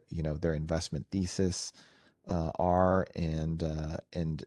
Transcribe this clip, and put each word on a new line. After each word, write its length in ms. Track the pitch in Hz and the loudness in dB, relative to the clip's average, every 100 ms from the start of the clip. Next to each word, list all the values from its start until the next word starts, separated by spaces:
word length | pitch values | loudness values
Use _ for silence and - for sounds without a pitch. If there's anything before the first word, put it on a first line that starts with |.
| - | -6
you 140 | 82 | -4
know, 120 | 78 76 | -2 0
their 180 | 85 | 0
investment 520 | 78 80 82 - 76 - | 0 0 -2 -2 -6 -4
thesis, 600 | 98 92 - 95 87 - - - _ _ _ - | -2 -2 0 0 0 -8 -14 -20 _ _ _ -4
uh, 240 | 87 80 - | -2 -2 0
are, 480 | 90 90 92 95 - - | 4 6 6 4 2 -2
and, 460 | 82 78 80 82 | -2 0 -2 -2
uh, 360 | 80 78 78 82 - | -2 -2 -4 -6 -8
and, 320 | 87 80 78 | -4 -2 -4